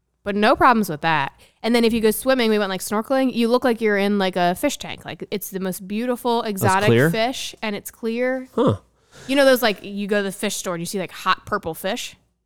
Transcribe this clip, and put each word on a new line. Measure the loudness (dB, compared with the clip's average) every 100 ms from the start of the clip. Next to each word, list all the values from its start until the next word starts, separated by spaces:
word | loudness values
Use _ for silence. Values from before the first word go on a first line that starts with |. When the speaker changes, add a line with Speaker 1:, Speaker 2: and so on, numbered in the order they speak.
| _ _
Speaker 1:
but | -4
no | 2 4 6
problems | 6 4 2
with | -2
that. | 0 0 -2 -8 -20 _
And | 0
then | 2
if | 4
you | 4
go | 2
swimming, | 2 2 2 4
we | 2
went, | 0
like, | -4
snorkeling. | -4 -4 0 0 0
You | 0 -2
look | 0
like | -2 0
you're | 0 2
in, | 2 0
like, | 0 0
a | 0 0
fish | -4 -4
tank. | -10 -12
Like, | -14 -12 -8
it's | -8 -8
the | -6
most | -6 -6 -8
beautiful, | -6 -4 -4 -2 -2
exotic | -2 -2 0 2 4
Speaker 2:
clear? | 4 4
Speaker 1:
fish, | 2 -2 -4 -10 -8
and | -8 -8
it's | -12
clear. | -8 -6 -2 -2 -4 -4
Speaker 2:
Huh. | 0 0 0 _ _ _ -14 0
Speaker 1:
You | 4
know |
those, | 6 6
like, | 2 -2
you | -6 -8 -2
go | -2
to |
the | -2
fish | -4 -6 -4
store | -6
and | -6
you | -6
see, | -6
like, | -8
hot | -4 -2 -2 -4
purple | -6 -4
fish? | -6 -6 -6 -8 -16 _ _